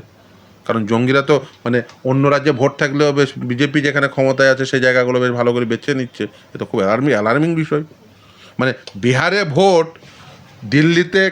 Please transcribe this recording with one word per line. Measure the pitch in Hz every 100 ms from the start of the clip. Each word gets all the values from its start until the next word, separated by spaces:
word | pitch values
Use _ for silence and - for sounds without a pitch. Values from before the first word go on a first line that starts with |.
| - _ _ - _ _ -
কারণ | 113 104
জঙ্গিরা | 117 127 139
তো, | 139 147 - - 120
মানে, | 123 113 -
অন্য | 131 131 139
রাজ্যে | 143 135
ভোট | 131 180 -
থাকলেও | 147 143 147
বেশ | 139 139 -
বিজেপি | 127 120 143 147
যেখানে | 143 143 139
ক্ষমতায় | - 135 131 135
আছে, | 131 131
সেই | 135 127
জায়গাগুলো | 127 123 127
বেশ | 123
ভালো | 120 120
করে | 120 117
বেছে | 117 - 135
নিচ্ছে। | 123 - 107 - -
এটা | - 104
খুব | 120
অ্যালার্মিং, | 95 113 143
অ্যালার্মিং | 113 104 131 160 165
বিষয়। | 156 151 156 - - - - - - -
মানে, | 127 120 - 98
বিহারে | 117 127 165 196
ভোট, | 185 139 196 175 160 - - - - - - - 107
দিল্লিতে | 135 156 170 175 196 190